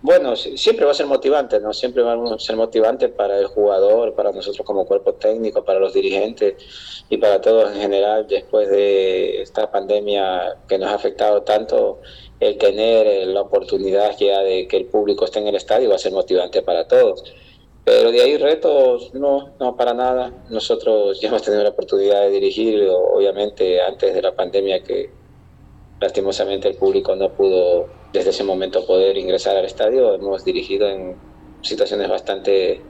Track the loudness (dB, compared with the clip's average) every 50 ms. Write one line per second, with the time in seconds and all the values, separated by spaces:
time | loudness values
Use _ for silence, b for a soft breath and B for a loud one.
0 | 4 6 6 6 6 2 -4 -4 -6 -10 -8 -2 0 0 2 4 2 2 2 2
1 | 0 0 0 0 2 2 2 2 0 0 -2 -2 -2 -2 -6 -4 -6 -4 0 0
2 | 0 2 0 -2 -2 -4 -6 -6 -6 -6 -2 -2 -2 0 2 2 2 2 2 0
3 | -2 -2 0 -2 -2 0 0 0 -2 -2 0 0 2 2 4 4 4 4 4 2
4 | 2 -2 -2 -2 -2 -2 -2 -4 -8 -10 -10 -10 -8 -6 -4 -4 -2 0 -2 0
5 | 0 -2 -4 0 -2 -2 -2 0 -4 -4 -4 -4 -2 0 0 0 0 0 0 0
6 | 0 0 0 -2 -2 -4 -4 -2 -2 -2 -2 B B B B B B B B B
7 | B _ -4 0 2 2 2 2 2 4 4 4 4 2 0 -4 -4 -2 0 0
8 | 2 2 0 -2 -2 -2 -4 -4 -4 0 0 0 2 2 2 2 2 4 2 2
9 | 2 2 0 0 -2 -2 -4 -6 -8 -6 -6 -4 -4 -2 -2 -4 -2 0 -2 -2
10 | 0 -2 -2 -2 -2 -2 -2 -4 -4 -6 -8 -10 -6 -4 -4 -2 -2 -2 -4 -2
11 | -4 -4 -4 0 0 2 2 0 0 0 0 0 0 0 0 0 0 0 -2 -6
12 | B B B B B B B -2 -2 -2 0 2 0 0 2 2 0 2 4 4
13 | 4 4 2 0 0 -2 -2 -2 -2 0 0 -2 0 0 -4 -2 -2 0 0 2
14 | 0 0 0 0 0 0 2 2 0 0 -2 -2 -4 -2 -2 -4 -4 -2 -2 -2
15 | 0 0 -2 -2 -2 -4 -4 -6 -4 -2 -4 -4 -2 0 0 0 2 2 0 0
16 | 0 -4 -4 -4 -2 0 0 -2 -2 0 -4 -4 -2 -2 -2 -2 0 2 4 6
17 | 6 4 2 -2 B B B B B B B B B B _ -4 2 4 4 6
18 | 4 4 4 4 4 4 4 2 2 2 2 2 2 2 4 4 4 4 4 0
19 | -4 -8 -10 -4 0 0 0 0 -2 -6 -10 -4 -4 -4 -2 0 -2 -2 0 0
20 | 0 0 0 -2 -2 -6 -8 -16 -16 -8 -8 -6 -6 -6 -8 -4 0 0 2 2
21 | 2 0 -2 -2 -4 -2 -2 -2 -2 0 0 0 0 0 -2 -4 -6 -2 -2 0
22 | 2 2 2 2 2 2 2 2 0 0 -2 0 -2 0 2 2 2 2 2 2
23 | 2 2 2 2 2 2 0 -2 -4 -6 -2 -2 -2 0 2 0 0 -2 -2 -2
24 | -2 -2 0 0 -2 -4 -2 -2 -6 -2 -2 -2 -2 0 -2 -4 -4 -6 -6 -6
25 | -6 -8 -12 -20 -20 -20 -20 -20 -20 -20 -20 -20 -20 -20 -20 -20 -20 -20 -10 -6
26 | -4 -4 -2 -2 -2 -2 -2 -4 -4 -4 -4 -2 -2 -4 -2 0 0 0 2 0
27 | 0 -2 -2 -2 -2 -4 0 2 2 2 4 2 2 2 2 0 0 -4 -10 -20
28 | -20 -6 -4 -2 0 0 -2 -2 -2 -4 -2 -2 -4 -2 -2 -4 0 2 2 4
29 | 4 2 2 0 -2 -2 -2 -2 0 0 0 0 0 -2 -4 -2 -2 0 2 2
30 | 2 2 2 0 -2 -4 -6 -4 -4 -4 -4 -4 -4 -4 -2 -2 -2 -2 -2 -6
31 | -10 -12 -14 -14 -18 -20 -20 -20 -20 -20 -20 -14 -10 -10 -2 -2 -2 -2 -2 -4
32 | -4 -2 -4 -6 -4 -6 -8 -6 -2 0 0 0 2 0 -4 -4 -8 -20